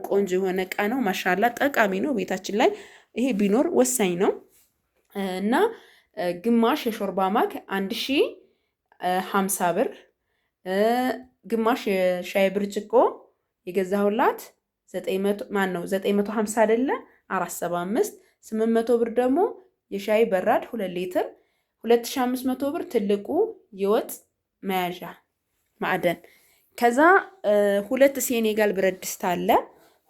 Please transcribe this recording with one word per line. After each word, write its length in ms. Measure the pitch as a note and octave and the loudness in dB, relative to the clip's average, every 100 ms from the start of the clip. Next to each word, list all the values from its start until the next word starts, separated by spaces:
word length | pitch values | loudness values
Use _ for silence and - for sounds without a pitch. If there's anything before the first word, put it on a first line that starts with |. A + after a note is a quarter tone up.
ቆንጆ 280 | - G3 G3 | 0 0 2
የሆነ 280 | F#3 F#3+ F#3 | 0 0 -2
እቃ 140 | F#3+ - G#3 | -4 -2 -2
ነው። 120 | C4 | 0
ማሻአላ 440 | G3+ F#3+ F#3+ F#3 A#3 A#3 | -2 -2 -2 0 0 0
ጠቃሚ 360 | C#4+ C#4+ G3+ F#3+ | -2 2 0 0
ነው። 120 | C#4 | -2
ቤታችን 420 | A#3 - F#3+ G3 G3+ | -2 -2 -6 -4 2
ላይ 140 | E4 G#4 - - _ - | 2 0 -14 -20 _ -4
ይሄ 100 | C4 | -2
ቢኖር 340 | G3+ G3+ G#3+ E4 | 0 2 2 2
ወሳኝ 420 | A#3 B3+ - F#3+ F3 | 2 2 2 -2 0
ነው። 160 | A3 B4+ - _ _ _ _ _ _ G3+ G3 | 0 -2 -8 _ _ _ _ _ _ -8 -6
እና 200 | F#3 G#3 B3 A4+ - - _ _ - F3 F3 | -4 0 2 0 -2 -20 _ _ -6 -4 -2
ግማሽ 440 | A#3 A#3 A3+ D4 | 0 2 4 2
የሾርባ 380 | A#3+ G#3+ G3 F3+ F#3+ | -2 -4 -4 -2 0
ማግ 240 | A3 G4+ C#4 - | 2 0 -4 -6
አንድ 240 | G3 G3 - | -4 -4 -6
ሺህ 280 | - C#4+ B4 - _ _ _ _ _ - F3+ F#3 | -2 0 0 -4 _ _ _ _ _ -8 -2 -2
ሀምሳ 340 | F#3+ G3 F#3+ - F3+ | 0 -2 -2 -2 -2
ብር፣ 160 | F3 C4 - _ _ _ _ _ _ F#3 F#3+ A3 A#3+ B3+ - - _ F#3+ | 0 -2 -4 _ _ _ _ _ _ -6 0 2 2 -2 -4 -10 _ -6
ግማሽ 340 | A3+ A3 B3 A3+ | 0 0 0 0
የሻይ 600 | F#3+ F#3 F3+ F3+ G3+ G3 | 0 2 0 -2 0 2
ብርጭቆ 420 | G3 G3+ G#3 G#3 A#3 G4+ - - _ _ _ - | 0 -4 -6 0 4 4 0 -18 _ _ _ -6
የገዛሁላት 760 | F#3 F#3 G3+ G3+ G#3+ F4 A#4 - _ _ _ _ | -4 0 2 2 2 2 0 -8 _ _ _ _
ዘጠኝ 280 | F#3 - F#3+ | -10 -4 -2
መቶ፣ 200 | G3 G3+ - | 0 -2 -4
ማን 200 | G3 F#3+ | -2 -2
ነው 120 | F3+ F3 | -2 -4
ዘጠኝ 260 | F#3+ G3+ | -4 0
መቶ 140 | G3+ G3+ | 0 0
ሀምሳ 240 | G#3+ G#3 B3 | -2 -2 2
አይደለ፣ 300 | G#3+ A#3 C4+ B4 - _ - | 2 2 0 -4 -8 _ -8
አራት 220 | F#3+ F3 | -6 -6
ሰባ 220 | - F3 F3 | -6 -4 -4
አምስት፣ 360 | F3+ B3 G#4 - _ _ | -4 -2 -2 -4 _ _
ስምንት 280 | - A3 A3+ | -10 -2 2
መቶ 180 | A3+ A3+ A#3+ | 2 2 2
ብር 140 | A#3 | 2
ደግሞ 240 | A3+ B3+ C#4 A4+ - - _ - | 0 2 2 0 -2 -20 _ -10
የሻይ 320 | G3 G3+ G#3+ | -8 0 2
በራድ 400 | A3 F#3 G3 C#4 - | 4 2 2 0 -2
ሁለት 260 | A3+ F#3+ | -8 -6
ሊትር፣ 340 | F3 F3+ A3+ - - _ _ _ _ | -6 -4 -4 -4 -8 _ _ _ _
ሁለት 200 | A3+ A#3 | 2 2
ሺህ 160 | A#3 C4+ | 2 -2
አምስት 240 | B3 B3+ B3+ | -2 0 -2
መቶ 160 | B3+ C#4 | -2 -2
ብር 120 | E4 - | -4 -2
ትልቁ 400 | A#3 G3+ G3+ - D#4 A4 - _ | -2 0 0 0 0 0 -4 _
የወጥ 380 | G3 G3 A3+ - - _ _ _ _ | -4 0 0 -2 -12 _ _ _ _
መያዣ 380 | F#3+ F#3 F3+ F3 F3 - _ _ _ _ _ - | -4 -2 -2 -6 -14 -18 _ _ _ _ _ -6
ማዕደን። 380 | F3+ F3+ E3+ E3 - _ _ _ _ - | -2 0 0 -2 -8 _ _ _ _ 0
ከዛ፣ 200 | A#3+ A#3+ D#4+ F#4+ - - | 2 6 6 6 2 -6
እ፣ 100 | G3+ G#3 G3+ G3+ | 0 2 4 0
ሁለት 320 | G3+ C4 C#4 C4+ | 0 4 4 4
ሴኔጋል 500 | - A#3 A3 G#3+ G#3 | -2 0 0 2 0
ብረት 240 | F#3 F#3+ F#3 | 2 0 0
ድስት 240 | - - | -8 -6
አለ፣ 240 | F#3+ F3 F#3 D4+ - - _ _ - | -2 -2 2 2 2 -16 _ _ -6